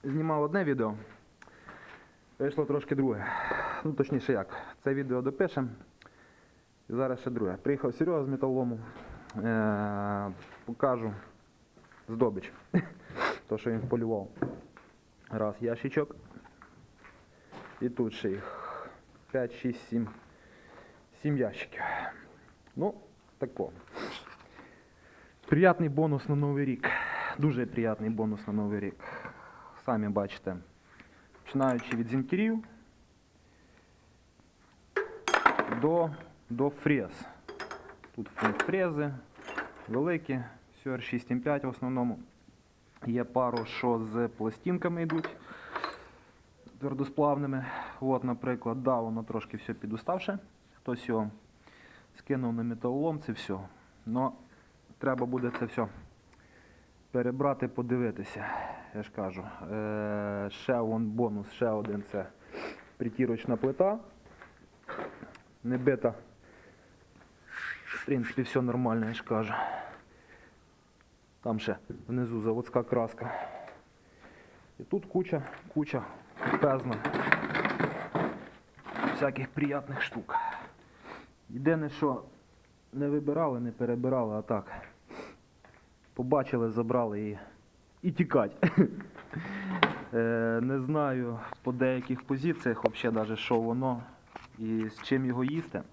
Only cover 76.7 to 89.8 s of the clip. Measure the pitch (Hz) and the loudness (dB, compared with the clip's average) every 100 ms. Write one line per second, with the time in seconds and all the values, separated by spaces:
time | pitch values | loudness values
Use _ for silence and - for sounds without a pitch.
76.7 | 135 123 110 - - - - - - - | 4 0 -2 -2 -2 2 2 2 0 0
77.7 | - - - - - - - - - - | 0 0 0 -4 0 0 -4 -14 -20 -20
78.7 | - - - - - 143 135 131 - 147 | -18 -12 -4 -2 2 0 0 -4 0 0
79.7 | 143 135 131 - 117 - - - - - | 0 -4 -4 -4 -4 -2 -2 -2 -6 -14
80.7 | - - - - - - - - 143 139 | -20 -20 -20 -16 -16 -18 -20 -12 0 2
81.7 | 165 151 - 147 127 - - - - - | 4 2 0 2 2 -6 -20 -20 -20 -20
82.7 | _ - 135 143 147 147 151 160 123 120 | _ -10 -2 2 2 2 2 2 2 -2
83.7 | 113 120 120 127 131 113 107 104 110 - | -2 0 2 2 2 2 0 0 0 0
84.7 | - - - - - - - - - - | -12 -14 -20 -16 -14 -14 -18 -20 -20 -20
85.7 | - - - - - 127 143 135 123 113 | -20 -20 -20 -14 -6 2 4 4 2 2
86.7 | 110 113 123 117 104 107 101 - - - | 2 2 4 2 0 -4 -6 -12 -20 -20
87.7 | - - - 180 143 170 139 101 - - | -20 -20 -4 -2 2 4 4 4 4 4
88.7 | - - - - - - 160 170 196 190 | 6 4 4 -12 -16 -10 -8 -6 -6 -4
89.7 | 185 | 2